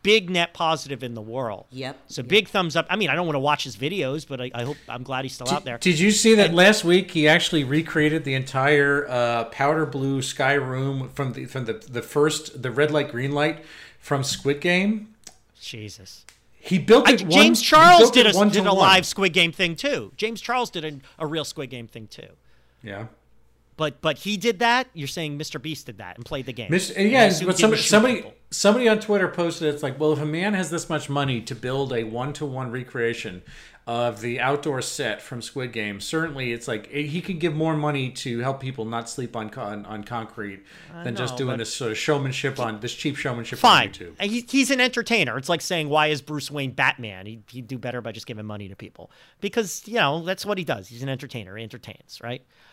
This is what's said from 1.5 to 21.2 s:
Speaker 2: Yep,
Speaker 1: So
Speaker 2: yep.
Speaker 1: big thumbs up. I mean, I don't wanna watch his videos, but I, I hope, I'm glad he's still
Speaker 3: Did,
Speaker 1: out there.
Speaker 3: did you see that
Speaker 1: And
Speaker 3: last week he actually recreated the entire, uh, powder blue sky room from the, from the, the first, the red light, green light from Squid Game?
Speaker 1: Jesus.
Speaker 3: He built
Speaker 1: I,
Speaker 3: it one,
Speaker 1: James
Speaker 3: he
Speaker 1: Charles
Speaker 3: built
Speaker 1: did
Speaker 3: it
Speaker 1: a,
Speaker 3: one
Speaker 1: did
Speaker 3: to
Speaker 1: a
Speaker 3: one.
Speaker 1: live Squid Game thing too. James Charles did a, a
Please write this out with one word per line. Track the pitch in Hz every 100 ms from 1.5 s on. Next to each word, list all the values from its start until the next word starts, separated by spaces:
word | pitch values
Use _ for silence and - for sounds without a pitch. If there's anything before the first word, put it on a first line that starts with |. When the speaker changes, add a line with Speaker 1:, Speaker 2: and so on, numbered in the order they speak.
| 98 -
Speaker 2:
Yep, | 127 131 - _
Speaker 1:
So | -
Speaker 2:
yep. | 120
Speaker 1:
big | 202 185
thumbs | 202 170 160
up. | 160
I | 185
mean, | 170
I | 147
don't | 175
wanna | 143
watch | 143 147 139
his | 104
videos, | 139 196 131 151 -
but | 131
I, | 127
I | 120
hope, | 123 147 -
I'm | 120
glad | 127 131 135
he's |
still | - 127
Speaker 3:
Did, | 143
Speaker 1:
out | 131
there. | 117
Speaker 3:
did | 185 156
you | 196
see | 208 220 220
that | 180
Speaker 1:
And | 170
Speaker 3:
last | 190 208 170
week | 180 -
he | 165 151
actually | 165 - 160 131
recreated | 147 160 160 151 156
the | 139 131
entire, | 131 135 139 147 143 143 143
uh, | 123 120 117 117
powder | - 139 156 151
blue | 143 135 139
sky | 127 - 135
room | 143 127 127 135 135 131
from | - 131
the, | 120 127
from | 131 117
the, |
the | 110 - 123
first, | - 147 151 156 - 135
the | 123
red | 117 151
light, | 151 147
green | 120 135
light | 143 151 156 - - - -
from | - 143
Squid | 131 - 139 143
Game? | 175 180 202 220 - _ - - _ _
Speaker 1:
Jesus. | - 117 107 - 92 - - _ _ -
Speaker 3:
He | - 180
built | 143 240 285
Speaker 1:
I, |
Speaker 3:
it | 233
one, | 185
Speaker 1:
James | 277 311 226
Speaker 3:
he | -
Speaker 1:
Charles | 311 330 349
Speaker 3:
built | -
Speaker 1:
did | 247 220
Speaker 3:
it | 190
Speaker 1:
a, |
Speaker 3:
one | 208
Speaker 1:
did | 196
Speaker 3:
to | 202
Speaker 1:
a |
Speaker 3:
one. | 190
Speaker 1:
live | 190 185 -
Squid | - 190
Game | 180 170
thing | - 180 160
too. | 277 214 101 -
James | 214 226
Charles | - 254 240
did | 175 156
a, | 139 -
a | -